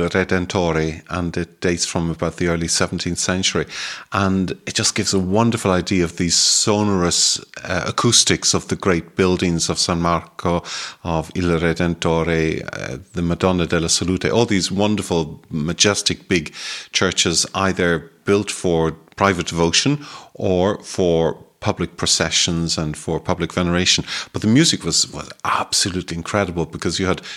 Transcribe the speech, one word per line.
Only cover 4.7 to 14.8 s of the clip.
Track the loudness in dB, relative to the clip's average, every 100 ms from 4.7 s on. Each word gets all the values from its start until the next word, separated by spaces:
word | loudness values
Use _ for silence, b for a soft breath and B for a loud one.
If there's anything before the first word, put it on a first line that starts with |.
just | -2 -2 0
gives | 0
a | 0
wonderful | 2 4 4 2 2
idea | 2 2 0 0
of | 0
these | 0 2
sonorous, | 2 2 2 2 2 2 2 2 0 0 -6 -12
uh, | -4 -4 -2
acoustics | 0 4 4 4 2 2
of | 0 -2
the | -2
great | 2 0 0 0
buildings | 2 2 2 0 -2
of | -2
San | 0 0
Marco, | 2 0 -2 -6 -2 -2 -4 B B B
of | -4 -4 -4 -2
Il | 0 2
Redentore, | 0 0 0 0 0 0 2 0 0 -2 -8
uh, | -10 -10 -10 -10
the | -4
Madonna | -2 2 2 2 2
della | 0 0
Salute, | 0 0 0 2
all | 2 2
these | 2 0
wonderful, | 0